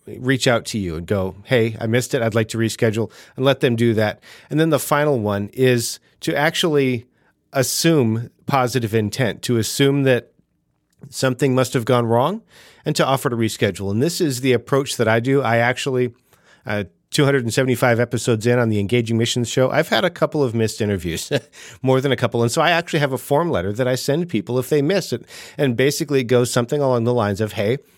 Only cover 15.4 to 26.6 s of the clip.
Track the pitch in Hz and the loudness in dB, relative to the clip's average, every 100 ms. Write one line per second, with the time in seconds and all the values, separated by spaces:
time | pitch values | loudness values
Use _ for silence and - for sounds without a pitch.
15.4 | 117 117 120 127 143 127 123 120 _ _ | 2 2 2 -2 -4 -2 -4 -6 _ _
16.4 | _ _ - 104 98 _ _ - 139 139 | _ _ -8 -6 -6 _ _ 2 4 2
17.4 | 117 135 131 120 127 117 120 117 - 110 | 0 0 0 2 2 2 0 -2 0 0
18.4 | 117 123 117 104 98 123 113 113 117 127 | 2 2 2 0 0 0 0 0 0 -2
19.4 | 117 - 131 139 165 220 185 170 156 156 | -2 0 2 0 0 0 0 -2 -2 0
20.4 | 131 113 110 - 104 98 82 80 - 143 | -2 0 -2 -2 -2 -2 -2 -6 -4 -4
21.4 | - - - - 127 131 139 123 120 117 | -6 -16 -20 -4 2 2 2 0 0 0
22.4 | 117 160 156 170 170 160 143 131 - 143 | 0 2 2 2 0 -2 0 -2 0 0
23.4 | 175 107 92 104 127 127 - 147 175 110 | 2 -2 -2 -2 -2 -2 0 -2 -2 -4
24.4 | 95 127 123 151 143 190 - 123 - - | -2 -4 0 0 2 -2 -2 -8 -8 -20
25.4 | - - 139 117 139 - 151 135 120 123 | -18 -2 -2 2 0 0 0 0 2 2
26.4 | 123 127 | 4 0